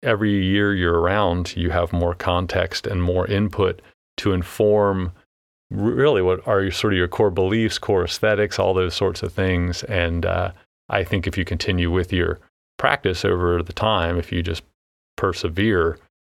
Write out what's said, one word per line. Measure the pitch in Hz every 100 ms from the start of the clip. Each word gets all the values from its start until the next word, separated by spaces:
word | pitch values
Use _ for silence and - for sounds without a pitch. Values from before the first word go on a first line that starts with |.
every | 131 107 107
year | 101 92 98 101
you're | 98 85 85
around, | 87 104 98 87 87 -
you | 85
have | 87 87
more | 87 87
context | 87 - 87 90 92 90 - 101
and | 95
more | 87 90 92
input | 101 104 - 95 90 - _ _ -
to | 104
inform | 92 87 - 107 104 101 95 90 - _ _ _ _ _
really | 98 107 123 143 110
what | 90 92 -
are | 101
your, | 95
sort | - 110
of | 92
your | 90
core | - 107
beliefs, | 92 95 110 110 -
core | - 98
aesthetics, | 87 - 107 104 104 -
all | 95
those | 92 90
sorts | - 95 -
of | 90
things. | - 95 90 87 90
And, | - 98 85 85 87
uh, | 90 92 - _ _ -
I | 104
think | 87 101 -
if | -
you |
continue | 98 87 - 90 85
with | 90 87
your | 92 82 82 - _ _ -
practice | 139 143 98 90
over | 101 92 90 87
the | 85
time, | - 110 104 85 87
if | -
you | 87
just | 85 82 - _ _ _ _ -
persevere, | 98 87 90 82 107 92 82 78 _ _